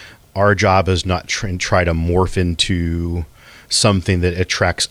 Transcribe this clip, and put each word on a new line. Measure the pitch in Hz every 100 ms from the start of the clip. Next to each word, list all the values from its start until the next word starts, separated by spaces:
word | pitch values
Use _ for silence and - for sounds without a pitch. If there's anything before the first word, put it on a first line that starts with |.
| - - _ 95
Our | 104 101
job | 101 95 90
is | 90 92
not | 87 -
tr-, | - 101
and | 90
try | - 95
to | 85
morph | 82 82 87 90 98
into | 90 82 - 90 85 85 85 87 80 - - - -
something | - 110 98 85 90
that | 90
attracts | 87 90 - 90 - -